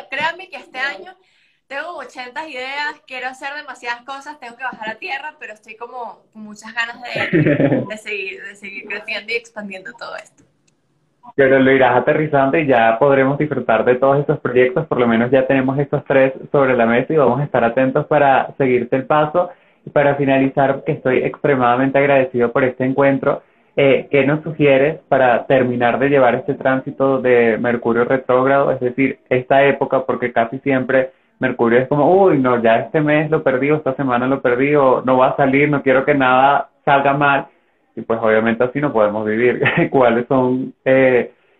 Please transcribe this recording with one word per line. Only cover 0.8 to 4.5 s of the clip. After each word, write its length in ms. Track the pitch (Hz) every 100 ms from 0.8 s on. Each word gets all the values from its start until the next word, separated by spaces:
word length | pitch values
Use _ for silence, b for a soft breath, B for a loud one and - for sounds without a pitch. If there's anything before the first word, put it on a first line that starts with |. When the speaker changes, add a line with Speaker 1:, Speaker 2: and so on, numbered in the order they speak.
Speaker 1:
año 340 | 277 370 359 370 _ _ _ _ -
tengo 280 | 277 311 311
ochenta 500 | 262 269 247 254 320
ideas, 460 | 254 262 285 294 294 -
quiero 220 | 254 254
hacer 240 | 262 285
demasiadas 480 | 294 285 254 247 240
cosas, 360 | 240 269 277 294
tengo 160 | 240